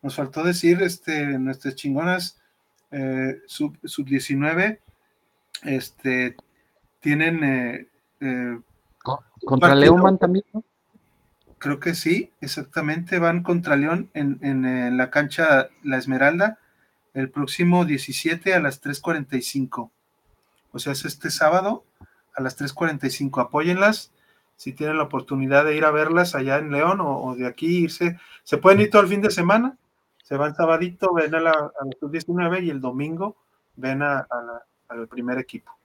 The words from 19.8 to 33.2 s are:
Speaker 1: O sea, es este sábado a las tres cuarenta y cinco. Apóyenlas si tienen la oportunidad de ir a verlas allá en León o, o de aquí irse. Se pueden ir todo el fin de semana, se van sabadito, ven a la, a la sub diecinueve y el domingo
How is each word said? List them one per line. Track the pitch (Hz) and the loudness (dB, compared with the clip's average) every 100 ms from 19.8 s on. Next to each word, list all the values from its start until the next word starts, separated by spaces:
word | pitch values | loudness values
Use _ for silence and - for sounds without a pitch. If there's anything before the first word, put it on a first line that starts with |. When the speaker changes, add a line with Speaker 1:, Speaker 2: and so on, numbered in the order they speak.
| 117 _ _ _ _ _ _ _ _ | -12 _ _ _ _ _ _ _ _
Speaker 1:
O | - | -10
sea, | 147 | -6
es | 135 175 | -6 -8
este | - 165 | -10 -8
sábado | - 156 175 196 240 _ _ - _ _ | 0 2 4 0 -6 _ _ -20 _ _
a | - | -8
las | 131 - | -8 -6
tres | 143 | -10
cuarenta | - 165 151 135 | -4 -4 -2 -4
y | |
cinco. | - 139 135 | -4 -4 -2
Apóyenlas | 120 147 165 180 202 214 - _ _ _ _ _ | -2 0 0 4 2 2 -8 _ _ _ _ _
si | - | -14
tienen | 131 151 156 | -8 -4 -2
la | |
oportunidad | 143 135 - 135 135 139 | -2 -6 -6 -4 4 4
de | 151 151 | 4 2
ir | 156 | 2
a | |
verlas | 151 156 170 175 | 2 2 2 0
allá | 143 131 139 | -2 -2 -2
en | 151 | -2
León | 143 165 196 | 0 0 0
o, | 156 135 | -2 -4
o | 127 | -6
de | 123 123 | -6 -8
aquí | 123 160 175 | -4 -2 0
irse. | 165 - 170 170 - - | 0 0 -4 -4 -16 -20
Se | - 147 | -4 4
pueden | 190 196 | 8 8
ir | 208 | 8
todo | 208 | 6
el | 190 | 6
fin | 202 | 2
de | 208 | 0
semana, | 202 175 214 247 - _ _ _ _ | 0 2 2 2 -6 _ _ _ _
se | _ 139 | _ -2
van | 151 | -2
sabadito, | 147 165 160 180 175 190 | 0 2 2 0 -2 0
ven | 170 156 | 2 0
a | 160 | 0
la, | 165 | 2
a | 156 147 - 135 | 2 -2 -8 -10
la | 131 | -8
sub | 147 | -8
diecinueve | 160 - 175 175 180 | -8 -4 -2 0 0
y | 175 | -2
el | 139 | -4
domingo | 127 127 147 165 | -6 -6 -6 -6